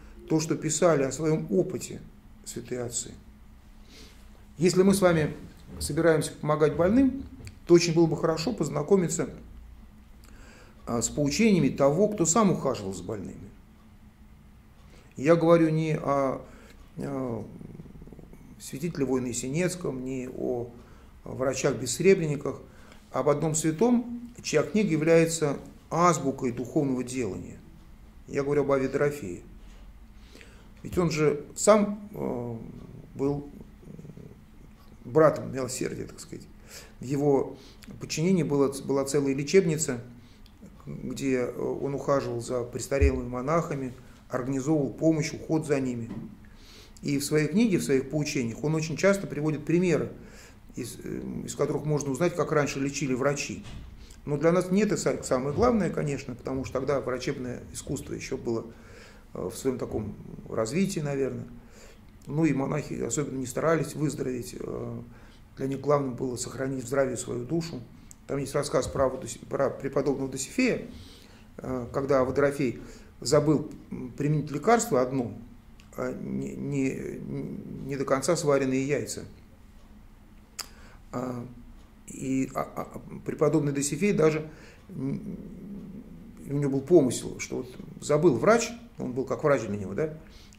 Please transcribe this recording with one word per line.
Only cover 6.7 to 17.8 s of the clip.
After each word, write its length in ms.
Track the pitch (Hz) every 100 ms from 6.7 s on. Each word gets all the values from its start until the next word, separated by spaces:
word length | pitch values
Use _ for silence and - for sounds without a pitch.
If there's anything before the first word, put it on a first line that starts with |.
| 143
больным, 480 | 175 240 269 - - - - - -
то 80 |
очень 200 | 175 170
было 120 | 160 165
бы 100 | 147
хорошо 360 | 165 160 202
познакомиться, 760 | 220 151 147 147 196 165 - 123 - - - - - - - - - - - - - - - -
а, 160 | 117
с 60 | 113
поучениями 600 | - 143 139 226 185 135
того, 400 | - 139 156 208
кто 160 | 208
сам 280 | 165 233 208
ухаживал 420 | 147 139 110 95
за 80 | 92
больными. 480 | - 107 80 - 104 - - - - - - - - - - - - - - - - -
Я 180 | 135
говорю 340 | 165 165 170 160
не 260 | 156 160 156
о, 440 | - 139 135 - - - - - - -
э, 460 | 139 135 131 110 101 - - -